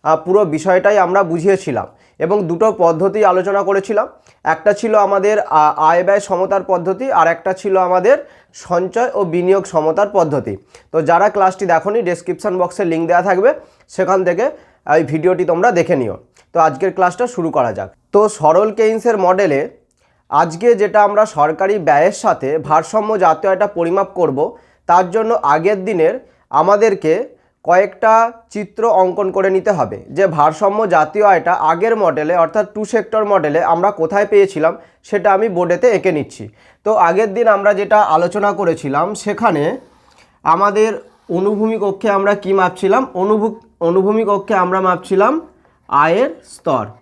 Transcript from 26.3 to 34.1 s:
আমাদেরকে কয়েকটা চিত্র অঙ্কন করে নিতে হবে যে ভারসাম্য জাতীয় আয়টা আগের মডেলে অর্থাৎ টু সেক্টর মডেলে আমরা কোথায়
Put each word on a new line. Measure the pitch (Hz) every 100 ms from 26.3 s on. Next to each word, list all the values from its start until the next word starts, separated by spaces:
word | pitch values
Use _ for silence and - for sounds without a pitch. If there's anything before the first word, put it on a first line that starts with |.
| _ _
আমাদেরকে | 143 175 202 220 196 156 175 277 - _ _
কয়েকটা | - 180 - - 220 220 233 240 _
চিত্র | 208 202 - 226
অঙ্কন | 185 185 180 196
করে | 190 190
নিতে | 190 214
হবে | 185 110 107 -
যে | 143 190
ভারসাম্য | 156 151 156 202 214 214
জাতীয় | 170 151 208
আয়টা | 208 175 165
আগের | - 156 170 220 220
মডেলে | 185 147 151 175
অর্থাৎ | 165 214 208
টু | 208
সেক্টর | 208 233 214 220
মডেলে | 208 196 151 156
আমরা | 165 170 196
কোথায় | 202 160